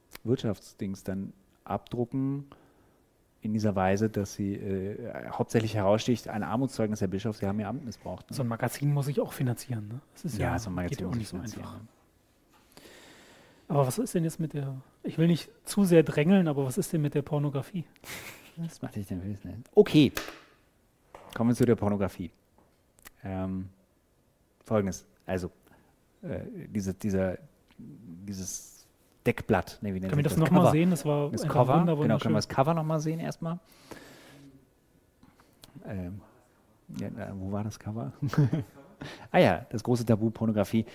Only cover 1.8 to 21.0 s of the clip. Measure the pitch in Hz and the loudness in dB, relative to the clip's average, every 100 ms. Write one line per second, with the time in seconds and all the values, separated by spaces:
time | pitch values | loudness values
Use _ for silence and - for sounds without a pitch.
1.8 | - 120 120 135 135 139 139 - _ _ | -6 -6 -4 -2 -4 -4 -8 -20 _ _
2.8 | _ _ _ _ _ _ 110 110 107 98 | _ _ _ _ _ _ -4 0 0 2
3.8 | 95 101 110 107 98 - 101 98 104 95 | 4 4 2 0 -6 -4 -4 -4 -4 -4
4.8 | 95 107 117 - 57 - - 117 110 107 | -4 -8 -10 -10 -8 -6 0 0 0 2
5.8 | 98 110 - 117 - 110 80 113 131 - | 4 4 2 -2 -2 -6 -2 -2 -2 -2
6.8 | 110 107 98 95 113 104 98 104 101 127 | -2 -2 -2 -2 -4 -4 -4 -2 -4 -6
7.8 | 131 - - 92 - 113 120 113 120 - | -10 -12 -12 -12 -10 -6 -4 -2 -4 -2
8.8 | 143 143 135 143 - - 131 117 - 113 | 0 0 0 -2 -4 -2 -2 -4 -6 -8
9.8 | 104 123 - - 170 110 85 87 104 90 | -8 -12 -14 -12 -8 -4 -2 -2 -4 -4
10.8 | 87 - 90 120 107 90 107 101 92 98 | -4 -4 -4 -4 -6 -8 -10 -10 -12 -14
11.8 | 107 _ _ _ _ _ _ _ _ - | -18 _ _ _ _ _ _ _ _ -20
12.8 | - - - - - - - _ - 143 | -20 -20 -20 -20 -20 -20 -20 _ -2 2
13.8 | 123 160 233 180 165 - 156 147 139 135 | 2 2 -2 0 -2 -2 -6 -4 -6 -8
14.8 | - _ - 156 170 170 - - - - | -14 _ -6 2 4 4 0 -16 -6 2
15.8 | 196 170 156 147 151 196 165 139 131 156 | 6 8 6 4 6 6 6 2 0 -2
16.8 | - 165 147 147 131 147 147 135 - 180 | -2 0 0 -2 -2 -2 0 -2 -6 -8
17.8 | - _ - - - - - - 165 - | -10 _ -16 -16 -16 -18 -18 -12 -10 -8
18.8 | 123 110 98 92 95 101 90 95 - - | -10 -8 -8 -6 -6 -8 -10 -14 0 4
19.8 | 202 151 120 - - - - _ _ _ | 6 8 6 4 -10 -14 -20 _ _ _
20.8 | _ _ | _ _